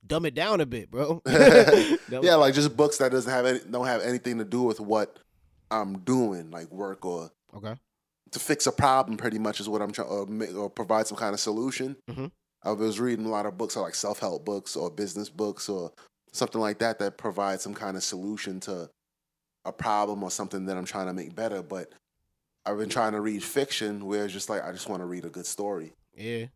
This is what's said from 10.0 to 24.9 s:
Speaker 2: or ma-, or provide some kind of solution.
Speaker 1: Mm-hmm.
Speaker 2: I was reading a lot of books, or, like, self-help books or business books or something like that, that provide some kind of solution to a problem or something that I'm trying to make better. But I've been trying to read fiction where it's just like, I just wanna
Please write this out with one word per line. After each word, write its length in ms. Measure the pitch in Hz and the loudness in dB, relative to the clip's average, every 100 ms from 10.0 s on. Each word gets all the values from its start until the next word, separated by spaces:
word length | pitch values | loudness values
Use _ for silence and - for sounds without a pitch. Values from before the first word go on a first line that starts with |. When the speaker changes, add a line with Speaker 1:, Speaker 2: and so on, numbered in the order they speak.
| - | -6
Speaker 2:
or 180 | 101 101 | -6 -6
ma-, 260 | 107 107 | -8 -8
or 140 | 90 101 | -6 -8
provide 380 | - 98 110 110 | -8 0 0 0
some 100 | 104 | -4
kind 160 | 113 | -4
of 60 | 101 | -4
solution. 560 | - 107 131 131 131 135 - | -4 -2 -4 -4 -8 -10 -14
Speaker 1:
Mm-hmm. 180 | 123 135 _ _ _ | -10 -10 _ _ _
Speaker 2:
I 100 | - | -6
was 280 | - 110 104 | -2 -2 -2
reading 240 | 123 117 | -2 -2
a 60 | 110 | -2
lot 160 | 107 104 | -4 -4
of 100 | 92 | -6
books, 200 | 110 - | -6 -4
or, 60 | |
like, 120 | 92 | -6
self-help 500 | - 104 104 104 82 | -4 -6 -4 -4 -6
books 320 | 80 101 - - | -6 -6 -6 -6
or 140 | 87 | -6
business 400 | 80 101 90 104 | -6 -8 -6 -10
books 380 | 85 104 98 - | -6 -6 -4 -6
or 220 | 98 85 - - _ _ | -6 -8 -14 -20 _ _
something 280 | - 123 113 | -6 -4 -2
like 180 | 107 104 | -2 0
that, 200 | 113 110 | -2 -2
that 180 | 101 - | -6 -6
provide 440 | 113 92 101 95 | -8 -4 -4 -4
some 140 | 98 | -8
kind 220 | 101 104 95 | -10 -8 -6
of 80 | |
solution 560 | - 92 98 107 - 92 | -6 -6 -8 -8 -8 -10
to 300 | 95 92 82 _ _ _ _ _ _ _ | -10 -10 -10 _ _ _ _ _ _ _
a 80 | 92 | -12
problem 500 | - 120 104 104 101 | -6 -2 0 0 -2
or 80 | 95 | -6
something 360 | - 98 101 95 | -6 -8 -8 -6
that 100 | 95 | -6
I'm 80 | |
trying 220 | 90 104 92 | -6 -6 -6
to 80 | |
make 200 | 92 78 | -8 -10
better. 280 | 87 113 98 | -6 -6 -6
But 300 | 82 95 85 - _ _ _ _ _ _ - | -8 -10 -12 -18 _ _ _ _ _ _ -8
I've 120 | 104 | -6
been 120 | 107 | -4
trying 220 | 127 110 | 0 0
to 80 | 107 | 0
read 220 | 107 104 | -4 -4
fiction 640 | - 139 139 - 110 104 | -4 -2 -2 -4 -6 -6
where 200 | 98 104 | -4 -4
it's 100 | 104 | -4
just 160 | 95 - | -6 -6
like, 120 | 101 | -6
I 80 | - | -6
just 180 | 90 | -10
wanna 180 | - | -8